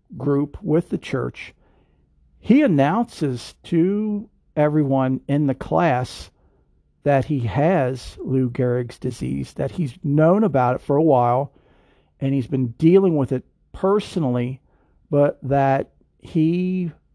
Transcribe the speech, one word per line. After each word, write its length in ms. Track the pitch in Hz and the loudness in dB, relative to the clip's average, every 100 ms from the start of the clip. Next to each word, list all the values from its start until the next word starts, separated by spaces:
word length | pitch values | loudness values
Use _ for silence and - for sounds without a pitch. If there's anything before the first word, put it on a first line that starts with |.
| - 143 | -20 -8
group 400 | 135 143 143 - | -2 0 -2 -6
with 260 | 180 160 - | -2 -2 -2
the 80 | 165 | -6
church, 560 | - 131 123 - - - _ _ _ _ _ _ _ _ | -6 -6 -6 -10 -18 -20 _ _ _ _ _ _ _ _
he 220 | - 262 | 2 4
announces 920 | 285 147 139 208 240 - 147 123 - - | 4 4 2 0 -4 -4 -6 -6 -10 -18
to 680 | - 165 180 208 214 208 - _ _ - | -4 0 0 0 -4 -6 -8 _ _ -2
everyone 640 | 151 151 139 135 131 131 - | 0 2 2 2 0 -2 -2
in 200 | 143 143 | 0 0
the 80 | 131 | -2
class 760 | - 160 175 127 123 - - _ _ _ _ _ _ _ | -2 0 2 0 -4 -10 -20 _ _ _ _ _ _ _
that 220 | 143 139 127 | 0 0 0
he 140 | 143 | -2
has 800 | 113 101 156 185 127 131 - - | -2 0 2 2 0 -4 -12 -12
Lou 300 | 349 131 127 | -4 0 0
Gehrig's 500 | 123 123 123 120 - | 0 -2 -2 -4 -8
disease, 540 | 139 - 131 139 131 | -10 -8 -6 -6 -8
that 180 | - 139 | -6 -6
he's 260 | - 143 - | -4 -6 -6
known 400 | 143 147 160 202 | -2 2 4 4
about 320 | 220 131 123 123 | 2 2 0 0
it 60 | |
for 160 | - 143 | 0 2
a 60 | |
while, 480 | 160 131 120 123 139 _ _ _ _ _ _ - | 4 4 4 0 -2 _ _ _ _ _ _ -8
and 140 | 135 | -4
he's 140 | 139 117 | -2 -2
been 200 | 135 127 - | -4 -4 0
dealing 400 | 160 190 190 156 | 4 6 4 0
with 140 | 127 | -2
it 120 | 127 - _ _ | -4 -6 _ _
personally, 880 | - 190 208 - 180 135 123 123 131 _ _ _ _ - | -4 0 0 -2 -4 -2 -2 -4 -8 _ _ _ _ -4
but 300 | 143 147 - | 2 2 0
that 480 | 127 139 135 135 - _ _ _ | -2 0 2 0 -2 _ _ _
he 720 | - 165 160 175 180 185 175 - _ | -6 0 0 0 -2 -4 -6 -10 _